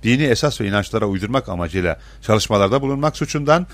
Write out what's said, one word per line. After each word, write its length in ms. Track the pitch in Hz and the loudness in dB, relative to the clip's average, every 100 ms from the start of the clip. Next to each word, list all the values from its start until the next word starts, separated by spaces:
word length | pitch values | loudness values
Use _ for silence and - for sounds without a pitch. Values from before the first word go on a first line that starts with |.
dini 220 | 110 127 | 0 2
esas 360 | 147 113 151 - | 2 2 0 -2
ve 80 | 104 | -2
inançlara 380 | 101 98 113 104 | 0 0 -2 -2
uydurmak 420 | 98 104 135 123 | -2 -2 -4 -4
amacıyla 520 | 90 85 90 90 78 - - | -4 -4 -2 -2 -2 -8 -10
çalışmalarda 600 | - 107 - 104 98 131 | 0 0 2 2 4 2
bulunmak 340 | 135 139 151 - | 0 -2 -2 -2
suçundan 500 | 156 156 143 160 180 | -4 -4 2 2 0